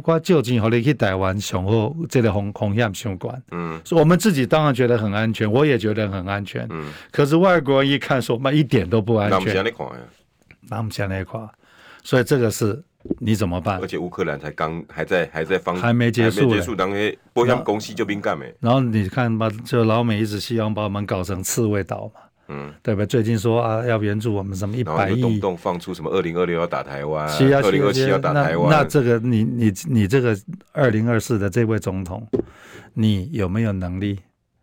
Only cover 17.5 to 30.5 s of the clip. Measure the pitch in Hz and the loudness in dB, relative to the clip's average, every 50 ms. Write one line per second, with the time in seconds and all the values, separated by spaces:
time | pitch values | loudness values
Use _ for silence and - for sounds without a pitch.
17.5 | 127 123 - 113 104 110 110 - 110 110 110 92 101 101 95 107 92 73 65 - | 2 2 0 0 -2 -2 -4 -6 -6 -4 -4 -4 -4 -4 -2 -4 -4 -4 -6 -12
18.5 | - _ - 117 123 135 131 120 110 110 98 92 - 131 123 117 113 110 113 110 | -10 _ 0 2 2 4 2 2 2 0 0 0 0 -2 0 0 0 0 -2 -2
19.5 | 104 110 - - - 120 113 110 107 120 120 117 107 104 113 104 104 98 - - | -4 -6 -6 -2 0 2 4 4 4 2 2 0 0 0 -2 -2 -4 -6 -6 -4
20.5 | 120 113 107 110 107 104 107 101 98 101 104 92 110 95 104 - 98 87 92 - | -2 -2 -2 -2 -2 -2 -4 -4 -4 -4 -4 -4 -4 -4 -4 -4 -6 -6 -6 -4
21.5 | - 127 117 104 104 101 92 - 110 101 107 110 - - - _ _ _ _ - | -2 0 0 0 0 -2 -2 -4 -6 -10 -10 -12 -16 -18 -20 _ _ _ _ -14
22.5 | 73 71 71 73 78 - - 120 107 95 104 104 - 117 110 110 117 107 95 117 | -12 -12 -12 -12 -16 -10 -4 -4 -2 -2 -2 0 0 0 0 2 0 0 0 0
23.5 | 113 120 117 113 110 113 120 123 113 107 107 104 104 107 107 120 104 101 95 98 | 2 2 0 0 -2 -2 -2 0 0 0 0 -2 -2 -2 -2 -2 -2 -2 -4 -6
24.5 | 95 92 104 98 110 127 117 80 78 85 98 95 101 127 123 117 110 104 101 95 | -6 -6 -6 -4 -4 -4 -4 -2 0 0 0 0 0 0 0 0 0 0 0 -2
25.5 | 90 85 - 101 87 87 - - 90 85 80 80 87 95 85 85 82 87 92 85 | -2 -2 -2 -4 -4 -4 -6 -8 -8 -8 -4 -2 -2 0 0 0 0 0 0 0
26.5 | 85 82 85 85 - 67 67 69 69 69 71 73 78 76 76 76 - - 135 135 | 0 0 -2 -2 -2 -4 -6 -6 -8 -8 -6 -4 -4 -4 -2 -2 0 2 4 4
27.5 | 139 139 123 98 95 95 - - 123 131 131 135 98 95 - 82 147 147 139 78 | 4 4 4 4 2 4 2 2 2 2 2 2 2 2 0 0 2 2 2 2
28.5 | 82 85 87 - 156 151 139 - - 147 120 120 117 113 113 127 120 107 110 - | 0 2 2 4 4 4 2 2 2 2 4 4 2 2 2 2 2 2 2 0
29.5 | 127 120 117 107 98 - - 165 131 113 101 92 131 139 123 120 107 98 - - | 0 2 2 2 0 0 -2 -2 2 2 2 4 2 2 2 2 0 -2 -4 -10